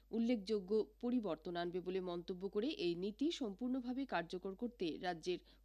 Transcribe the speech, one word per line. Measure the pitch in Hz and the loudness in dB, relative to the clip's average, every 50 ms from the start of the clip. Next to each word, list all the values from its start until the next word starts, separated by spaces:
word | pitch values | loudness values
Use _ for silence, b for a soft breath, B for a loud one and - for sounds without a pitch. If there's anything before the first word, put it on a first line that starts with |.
| B B | B B
উল্লেখযোগ্য | 202 233 226 233 254 208 185 208 214 208 185 185 214 214 - - - - | -2 0 4 4 2 2 2 0 0 0 2 4 4 4 4 2 -4 -4
পরিবর্তন | 240 247 247 247 208 175 156 - - 180 175 | 0 2 2 2 2 0 -2 -2 -2 -4 -2
আনবে | 170 175 175 175 185 | 0 -2 0 -2 -2
বলে | 175 180 185 190 | -2 0 0 0
মন্তব্য | 185 180 175 175 165 - 185 180 196 190 | 0 0 -4 -4 -4 -4 -6 -4 -4 -2
করে | - 208 226 | 0 0 0
এই | 311 - - 175 175 170 | 0 0 0 0 0 0
নীতি | 175 190 214 208 - 277 339 | 0 -2 -2 0 2 0 2
সম্পূর্ণভাবে | 339 - 262 202 190 - 247 247 254 269 240 254 247 269 277 | 2 0 -2 -2 -2 -2 0 0 0 0 0 -2 -2 -2 -2
কার্যকর | - 190 170 170 - 190 175 - 190 190 | 0 0 0 0 0 -6 -6 -4 -6 -4
করতে | - 240 233 240 - 190 160 - - | -4 -6 -6 -2 -2 -2 -2 0 0
রাজ্যের | 170 180 175 160 - 180 175 156 b b b b | -2 -2 -2 -2 0 -2 -2 -2 b b b b